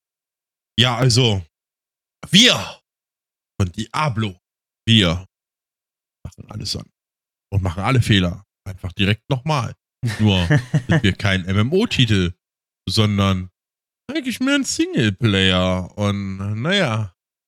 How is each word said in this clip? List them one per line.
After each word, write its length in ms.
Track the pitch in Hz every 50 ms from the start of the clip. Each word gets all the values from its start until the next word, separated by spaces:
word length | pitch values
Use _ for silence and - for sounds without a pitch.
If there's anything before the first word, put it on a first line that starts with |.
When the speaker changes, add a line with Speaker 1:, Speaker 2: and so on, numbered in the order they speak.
| _ _ _ _ _ _ _ _ _ _ _ _ _ _ _ -
Speaker 1:
Ja, 180 | 120 127 120
also, 480 | 117 131 127 107 127 127 117 104 95 85 - _ _ _ _ _ _ _ _ _ _ _ _ _ _ - -
wir 520 | - - 262 233 160 110 92 - - - _ _ _ _ _ _ _ _ _ _ _ _ _ _ _ -
von 120 | 98 87 -
Diablo, 600 | 107 107 - - 143 156 147 101 113 110 101 90 - _ _ _ _ _ _ _ _ _
wir 380 | 117 113 110 95 85 82 90 95 - _ _ _ _ _ _ _ _ _ _ _ _ _ _ _ _ _ _ -
machen 240 | - - - - -
alles 260 | - 107 98 - -
an 140 | - - - _ _ _ _ _ _ _ _ _ _ _ _ 98
und 80 | 92
machen 220 | 95 90 82 98 98
alle 180 | - - 120
Fehler 420 | - - 107 98 92 87 85 - - _ _ _ _
einfach 240 | 92 92 - - 92 -
direkt 360 | - 98 98 104 - _ -
nochmal. 460 | 139 123 - 151 156 139 101 - - - _ _ _ _ 127 117 104 -
Nur 280 | 110 - 95 92 87
Speaker 2:
<laughs> 400 | 85 151 123 123 - - - -
Speaker 1:
sind 160 | - 170 147 -
wir 100 | 92 87
kein 320 | - 107 101 95 95 82
M 120 | 92 95
M 160 | 104 107 131 175
O-Titel, 600 | 190 233 - - 135 127 110 107 95 90 85 - _ _ _ _ _ _ _ _ _ _ 95
sondern 600 | - 113 107 104 101 101 98 98 95 92 92 92 _ _ _ _ _ _ _ _ _ _ _ - 277 330 254 262
ich 100 | 202 -
mir 160 | 254 269 285
einen 80 | 285 262
Singleplayer 1300 | - - - 330 370 349 269 117 107 95 - 117 110 101 95 95 95 92 90 92 92 92 92 90 - -
und, 640 | 104 104 101 101 101 98 98 95 95 98 101 104 110
naja, 520 | 127 170 196 202 175 120 110 110 107 95 - _ _ _ _ _ _